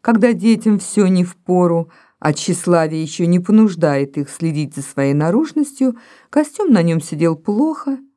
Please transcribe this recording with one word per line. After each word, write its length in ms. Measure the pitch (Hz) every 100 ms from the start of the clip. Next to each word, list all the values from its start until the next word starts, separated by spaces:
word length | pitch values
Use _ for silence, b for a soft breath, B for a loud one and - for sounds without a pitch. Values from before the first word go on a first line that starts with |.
когда 320 | - 226 240
детям 460 | 180 214 220 220 202
всё 260 | - - 185
не 180 | 185
впору, 680 | 180 - - 180 175 170 165 b b b
а 140 | 156
тщеславие 720 | - - 175 - 170 160 160
ещё 220 | 156 - 170
не 140 | 175
понуждает 800 | 180 220 220 165 160 139 139 147
их 120 | 143
следить 440 | - 165 151 143 -
за 60 |
своей 320 | 139 - 139
наружностью, 800 | 143 160 220 311 311 285 - 262 233 B B B
костюм 400 | 285 302 - 392
на 100 | 214
нём 180 | 170 165
сидел 360 | 147 151 165 160
плохо 640 | - 208 311 302 - 269 277